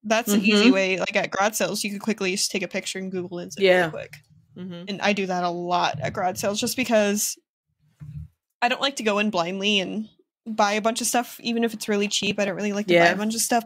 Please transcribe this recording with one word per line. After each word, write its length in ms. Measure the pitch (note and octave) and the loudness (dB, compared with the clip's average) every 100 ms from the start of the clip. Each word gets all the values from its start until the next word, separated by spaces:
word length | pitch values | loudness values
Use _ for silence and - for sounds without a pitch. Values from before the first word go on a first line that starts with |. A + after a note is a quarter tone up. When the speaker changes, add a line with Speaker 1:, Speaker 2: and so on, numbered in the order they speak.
Speaker 1:
That's 280 | G#3 A3 A#3 | -2 0 2
an 80 | G3+ | 2
easy 240 | G3+ G#3 A3+ | 4 6 6
Speaker 2:
Mm-hmm. 80 | |
Speaker 1:
way. 260 | F#3+ F#3+ F#3 | 6 2 0
Like, 160 | F#3+ G3+ | 0 0
at 160 | - | 0
garage 240 | F#3+ G#3 A3 | 0 0 0
sales, 280 | F3+ G#3 | -2 -2
you 80 | G3+ | -6
could 100 | G3+ | -4
quickly 300 | A3+ G#3 F#3+ | -4 -2 -2
just 180 | G3 - | -2 -2
take 100 | G3 | -4
a 60 | F3 | -4
picture 320 | G3 - F#3+ | -6 -8 -8
and 120 | F#3+ | -6
Google 260 | F#3 F3 F3 | -6 -8 -10
Lens 180 | F#3 - | -10 2
it 40 | |
really 100 | F#3+ | 4
Speaker 2:
Yeah. 180 | F#3 E3 | 6 2
Speaker 1:
quick. 240 | - - - _ _ _ - | -4 -12 -18 _ _ _ -14
Speaker 2:
Mm-hmm. 280 | F#3 E3+ F#3+ | -12 -12 -10
Speaker 1:
And 120 | G3 | -2
I 120 | G3+ | 0
do 120 | G3+ F#3 | 0 -2
that 160 | F3+ | 0
a 60 | F3 | -2
lot 500 | F3 F3 F3 E3+ - | -2 -2 0 0 -2
at 120 | C#3+ | -4
garage 260 | G#3+ F3+ - | -2 -2 -2
sales 200 | G3+ G#3+ | -2 -2
just 160 | A#3+ - | -2 -2
because 600 | A#3+ G#3+ G3+ G#3 - - _ _ _ _ _ _ - - - _ _ _ | 2 4 4 0 -2 -6 _ _ _ _ _ _ -14 -14 -14 _ _ _
I 80 | A#3+ | 0
don't 120 | A3+ | 0
like 160 | C#4 C#4 | -2 -2
to 60 | |
go 160 | G#3+ G3+ | 0 0
in 100 | G#3 | 0
blindly 500 | F#3+ E3+ F#3+ G3+ G3+ | 0 -2 -2 0 0
and 300 | F#3+ G3 A3 _ _ _ A3+ | 0 -6 -8 _ _ _ -6
buy 280 | A3 G3+ | 0 2
a 80 | G#3+ | 2
bunch 180 | A3 A#3+ | 0 0
of 60 | A#3+ | 0
stuff, 320 | A#3+ A#3+ - | 0 -2 -6
even 220 | A#3 A#3 | -4 -2
if 100 | A#3 | -2
it's 140 | A3 - | -2 -2
really 180 | G3+ G#3 | 0 0
cheap. 320 | - G3 G#3 | 0 -2 0
I 60 | G3+ | -2
don't 100 | F3 | -2
really 180 | G#3 | -2
like 140 | G3+ G#3 | -2 4
to 60 | |
buy 140 | E3+ E3+ | 6 6
Speaker 2:
Yeah. 40 | |
Speaker 1:
a 40 | F#3+ | 4
bunch 180 | G#3+ A3+ | -2 -2
of 60 | |
stuff 240 | - A#3+ | 0 0